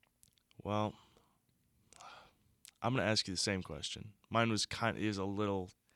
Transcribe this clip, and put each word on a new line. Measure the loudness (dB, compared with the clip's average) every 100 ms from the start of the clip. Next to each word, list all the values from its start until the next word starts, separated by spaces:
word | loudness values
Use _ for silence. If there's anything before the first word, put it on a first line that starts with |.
| _ _ -20 _ _ -10
well, | -2 0 0 -4 -16 -20 _ _ _ _ _ _ _ -20 -18 -18 -20 _ _ _ -20 -4
I'm | 0 2
gonna | 4
ask | 2 2
you | 0
the |
same | 0 0
question. | -2 -8 -8 -8 -12 -18 0
Mine | 4 4
was | 2 0
kind, | 0 0 2
is | 0 0
a | -2
little | 0 0 0 -2 -12 _